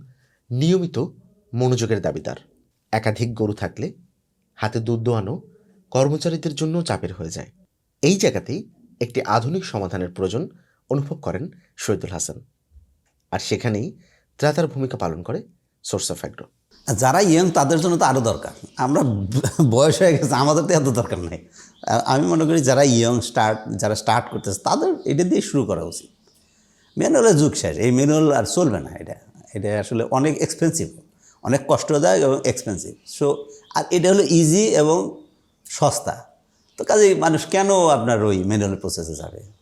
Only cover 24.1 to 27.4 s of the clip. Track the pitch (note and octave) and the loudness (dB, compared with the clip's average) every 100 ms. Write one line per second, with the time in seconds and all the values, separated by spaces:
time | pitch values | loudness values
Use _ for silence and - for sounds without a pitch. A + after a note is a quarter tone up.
24.1 | A2+ - A2 - - - G#3 F4+ E4 - | 0 0 -8 -8 -4 -2 0 0 -2 -2
25.1 | C#3 F3+ G4+ - C#3+ G#2 E2+ E2+ - - | 0 0 0 0 -2 0 -2 -6 -12 -16
26.1 | _ _ _ _ _ _ _ _ - G3+ | _ _ _ _ _ _ _ _ -4 2
27.1 | D4 A3+ D#3 | 4 6 6